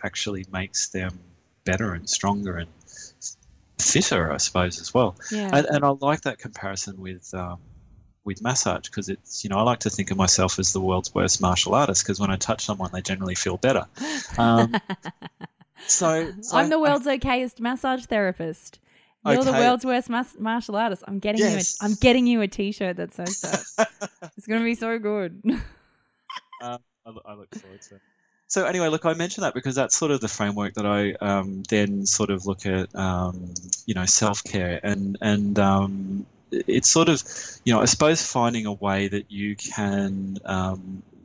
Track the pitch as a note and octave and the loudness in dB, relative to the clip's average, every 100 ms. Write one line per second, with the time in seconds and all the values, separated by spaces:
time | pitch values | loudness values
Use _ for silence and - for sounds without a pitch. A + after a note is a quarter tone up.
0 | G2+ - G#2+ G2 F#2+ F#2+ G2 - - F#2+ | -8 -6 -6 -6 -6 -8 -6 -4 -4 -4
1 | F#2 F2+ F2+ _ _ _ - F#2+ A2 E2+ | -6 -8 -16 _ _ _ -2 -2 -2 -6
2 | - - G2 G2+ G2+ E2+ E2+ - - - | -4 -2 0 -2 -2 -6 -10 -14 -20 -20
3 | - _ - - _ _ _ - - - | -20 _ -16 -16 _ _ _ -4 2 2
4 | F#3+ G2 D#2+ D2 - F#2 F2+ - - B2 | 4 2 2 0 0 2 0 -2 0 4
5 | A2 F2+ - G#3 G3+ C#3+ D3 D3 C#3+ C#3 | 4 2 -6 -4 0 2 2 2 2 2
6 | C#3 D#3 C#3+ A#2 A#2+ - G2 F#2+ - F#2+ | 0 0 -2 -6 -10 -10 -8 -6 -8 -10
7 | F#2+ F#2 - F#2 F2+ F2 - - - - | -12 -12 -10 -8 -8 -10 -16 -20 -20 -20
8 | - _ G#2 F#2+ A#2 B2+ - E2+ - - | -20 _ -10 -4 -2 0 0 -2 -6 -8
9 | G2 - - - G2+ G2 A#2 A#2 G#2+ - | -8 -8 -10 -10 -2 2 2 2 -2 -2
10 | G2 G2 F#2 - F#2 - F#2+ F#2+ F#2 F#2 | -2 2 2 4 2 2 -2 0 0 0
11 | - F#2+ F#2 - F#2 F2+ - A2 C#3+ F#2 | 0 0 0 2 2 2 2 2 2 2
12 | - F#2+ G2 F#2+ - A2+ - G2+ F2+ F#2 | 0 0 0 0 -2 -2 -4 -4 -6 -6
13 | F#2 F#2+ F#2 F#2 G2 F2+ B2+ A#2 - - | -4 -4 -4 -2 -2 0 2 2 0 -6
14 | D4 D4 - - A#2 A#2 A2+ - - F#3 | -8 -6 -4 2 6 6 4 2 -4 -8
15 | - - - - E3+ _ _ - - - | -10 -12 -16 -18 -20 _ _ -8 0 2
16 | E3+ D#3+ E3 F#3+ A3 B3+ D4 D#4 D4+ C#4+ | 4 2 -2 -6 0 2 4 4 4 2
17 | C4+ C4 C4+ B3+ B3+ - A#3 B3+ C4 C4 | 2 0 0 0 -2 -4 -4 -2 -2 -2
18 | A#3+ A3 F#3+ F3+ E3 E3 - - _ _ | -2 0 0 -2 -6 -8 -14 -20 _ _
19 | _ _ - B3 C4 - A#3+ B3 C4 B3 | _ _ 2 4 4 6 6 4 2 0
20 | B3 A#3 B3+ - A3 A#3 A3+ G3+ A3+ F#3 | 0 -2 -4 -4 -4 -2 -2 -2 -2 -4
21 | - G3 G#3 G#3+ G#3 F#3+ F3+ - G#3 G#3 | -6 -4 -2 2 2 2 -2 -2 -2 4
22 | B3+ B3 A#3+ A#3 G3+ - G3+ G#3+ F#3+ F3+ | 6 6 6 4 2 -2 -4 -2 -4 -4
23 | F3 - F3 F#3+ G3 F3 - - A3 - | -8 -8 -8 -6 -4 -4 -4 -2 -2 -2
24 | G3+ _ E3 - G#3 A3+ A#3 A#3 A3+ A3+ | -14 _ -18 -14 -4 -2 0 -2 -2 -4
25 | G#3 G#3 F3+ F#3 G#3+ C4 - - _ _ | -2 -2 -4 -4 -2 -2 -4 -14 _ _
26 | _ _ - - - - A#2+ B2 _ _ | _ _ -18 -18 -18 -14 -10 -10 _ _
27 | A#2 A2 - G#2 G2 A3 F#2+ G2 - G3 | -20 -20 -18 -20 -18 -18 -18 -20 -20 -20
28 | _ _ _ _ - G3 F3+ F3+ D#3+ D#3 | _ _ _ _ -6 -2 0 0 0 0
29 | E3 E3 F3 - E3+ B2 C3+ C3 C3 - | 0 0 -2 -2 -4 -2 -2 0 2 2
30 | D#3 C#3 A2+ - G#2 G#2 G2+ G#2 G#2 G#2 | 2 0 -2 -2 -2 0 -4 -2 0 2
31 | G2+ F2+ G#2 G2 F#2+ F#2+ G2 G#2+ G2+ G2+ | 0 0 0 0 0 -6 0 2 2 0
32 | G2 - G2+ G2 G2 F#2 G2+ F#2+ F#2 - | 0 0 0 -2 -2 -4 -2 -2 -2 -2
33 | F#2+ F2+ F2+ F2+ F2+ F2 F2+ - - F#2 | -2 0 -2 -4 -8 -10 -6 -6 -4 -2
34 | F2+ - G#2+ G2+ - G2+ F2+ E2+ G#2 G2 | 2 4 4 2 -2 -2 0 0 -2 -2
35 | G2 G2 A2 G#2 G2+ G2+ G2 G2 G2 G2 | -2 -2 2 2 2 4 4 4 2 -2
36 | F#3+ G3 - _ _ - - B2 - D#3+ | -6 -6 -8 _ _ -4 0 2 4 6
37 | E3 C#3+ - - - - - A2+ A2 - | 6 4 0 -12 -14 -4 2 4 4 6
38 | D3+ D#3+ - C3 A#2 A#2 G#2+ G2+ G2+ G2 | 4 4 2 0 2 0 -2 -2 0 0
39 | G2 G2+ - G2+ G#2 G#2 - - G2+ G2+ | 0 -2 -6 -6 -6 -6 -8 -4 -2 0
40 | G2 G2 F#2+ F#2+ - F#2+ F#2 F#2+ F#2 F#2+ | 0 -2 -6 -8 -4 -2 -2 -4 -8 -14
41 | - - | -14 -20